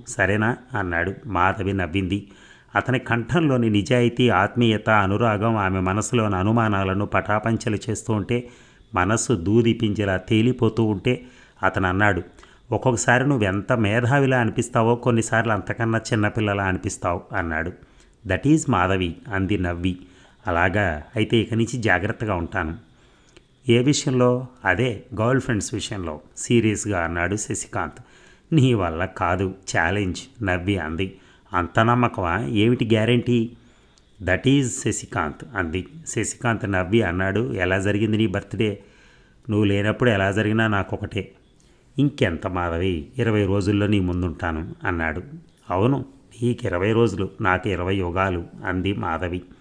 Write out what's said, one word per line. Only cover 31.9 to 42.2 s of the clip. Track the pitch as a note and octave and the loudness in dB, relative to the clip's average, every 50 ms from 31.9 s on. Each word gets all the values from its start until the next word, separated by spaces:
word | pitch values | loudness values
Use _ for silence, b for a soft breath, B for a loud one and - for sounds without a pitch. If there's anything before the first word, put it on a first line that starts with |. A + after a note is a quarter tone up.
| A#2+ B2 A#2+ A#2 - - F#2+ E2+ E2+ A2+ | 4 2 2 0 -2 -2 -2 -2 -2 -2
ఏమిటి | A#2+ C#3 B2 G2+ G#2 A#2 B2+ C3+ B2+ | -2 -2 0 2 4 4 2 2 2
గ్యారంటీ?" | G#2+ A2+ G#2+ A2 A2+ B2 A#2+ - B2+ A#2 A#2 A2+ A#2 - b b b b b b b b b b b _ - G2 | 2 2 2 4 2 2 2 2 2 0 0 0 -2 -6 b b b b b b b b b b b _ -8 -2
"That | E2+ F#2 F#2+ - C3 | 0 0 2 2 4
is | C#3 C#3+ C3+ A#2 | 4 4 2 0
శశికాంత్," | - - - A#2 G2 - - - - F#2+ E2 D2 C2 - - - - | -4 -4 -4 -4 -4 -4 -6 -8 -4 -4 -4 -4 -6 -10 -14 -10 -6
అంది. | G2 F2+ D#2+ D#2+ F#2 F2 - - - - - | -6 -4 -4 -4 -6 -6 -8 -14 -18 -14 -8
శశికాంత్ | - A#2 G#2 - - - - A#2+ A2+ G2 - G2+ | -6 -4 -4 -4 -6 -4 -2 -2 -2 0 -2 -2
నవ్వి | G2 F#2 F#2 E2+ G#2 A#2 | -2 -2 0 2 2 2
అన్నాడు, | G#2+ F2 E2+ F#2 F#2+ F#2+ F#2+ G#2 B2 C3+ B2 | 2 2 0 -2 -2 0 0 0 -2 -2 -2
"ఎలా | F#2+ F2+ F2+ F#2+ G2 | -2 0 0 0 0
జరిగింది | F#2+ G#2 G#2 G#2 A2+ G#2+ G#2+ G#2+ | 2 0 0 0 0 0 2 2
నీ | A2 G#2 | 2 0
బర్త్‌డే?" | F#2+ G2+ - - - G2 A2 G#2+ - - b b b b b b b b b b b b b - | 0 -4 -6 -6 -4 -2 -2 -2 -2 -6 b b b b b b b b b b b b b -2
"నువ్వు | G#2+ G#2 G#2+ | 0 2 2
లేనప్పుడు | G2+ G2+ G2+ G#2 G#2+ G#2+ - C3 B2 | 2 2 2 2 0 0 2 2 2
ఎలా | G#2+ F#2+ F#2+ G2 | 4 4 2 2
జరిగినా | F#2+ G#2+ G#2+ G#2 G#2+ A2 A2+ A2 | 2 2 0 2 2 2 2 2
నాకొకటే." | G#2 G2 F#2+ - G#2 F#2 G2+ F#2+ - G#2 F#2 - - _ _ _ _ _ b b b b b b - - | 2 0 -2 -4 -6 -8 -8 -6 -6 -8 -8 -8 -14 _ _ _ _ _ b b b b b b -2 0
"ఇంకెంత | C#3+ C#3+ - - | 0 0 2 0